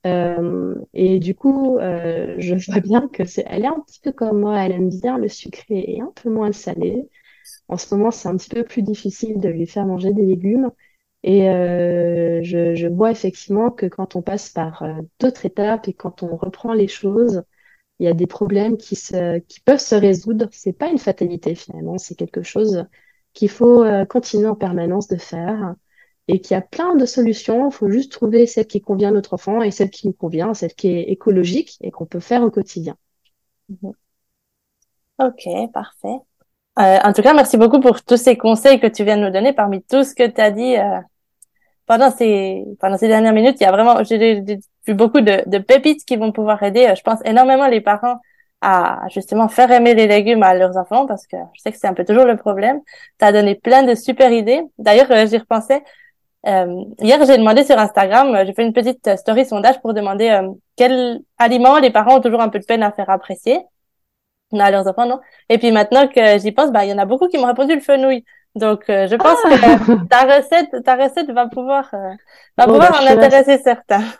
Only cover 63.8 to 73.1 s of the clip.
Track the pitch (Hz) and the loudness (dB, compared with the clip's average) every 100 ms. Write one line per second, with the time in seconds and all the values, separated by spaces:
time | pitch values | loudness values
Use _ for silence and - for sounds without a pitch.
63.8 | _ _ _ _ _ _ _ 208 202 196 | _ _ _ _ _ _ _ 0 2 2
64.8 | 190 185 240 262 _ _ _ 226 233 220 | -2 -2 -4 -4 _ _ _ 0 2 2
65.8 | 208 262 269 262 220 208 208 214 302 220 | 2 4 4 4 4 4 0 0 0 0
66.8 | 202 202 196 262 359 330 247 240 277 320 | 0 -2 -2 0 0 0 -2 0 0 -2
67.8 | 277 277 269 247 _ _ _ 214 220 208 | 2 2 2 -2 _ _ _ -4 -2 -2
68.8 | - 196 190 233 311 330 403 277 - 254 | -2 -2 0 2 2 4 4 6 6 4
69.8 | 196 240 175 247 262 285 277 330 302 254 | 4 0 4 4 6 4 4 0 0 -4
70.8 | 254 254 269 269 302 240 240 247 254 277 | -2 0 0 -2 -4 -2 -4 -6 -4 -4
71.8 | 269 202 190 190 _ _ _ - 240 269 | -4 -10 -12 -14 _ _ _ 0 4 6
72.8 | 349 302 269 | 6 6 4